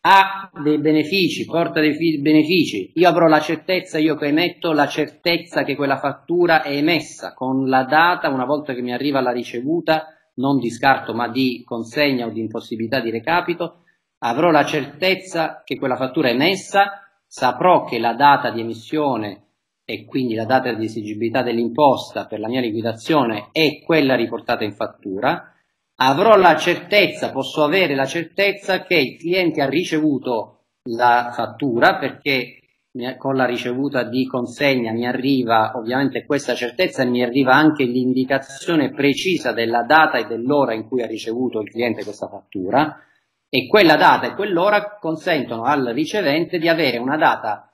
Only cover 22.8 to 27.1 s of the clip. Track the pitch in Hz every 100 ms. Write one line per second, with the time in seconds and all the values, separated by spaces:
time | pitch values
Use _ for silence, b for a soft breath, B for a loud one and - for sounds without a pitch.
22.8 | 113 113 - 156 120 107 - 160 151 -
23.8 | - 160 139 123 117 113 - - 107 -
24.8 | 110 - 101 95 123 170 b b b _
25.8 | _ _ 131 139 214 208 180 156 175 165
26.8 | - 208 190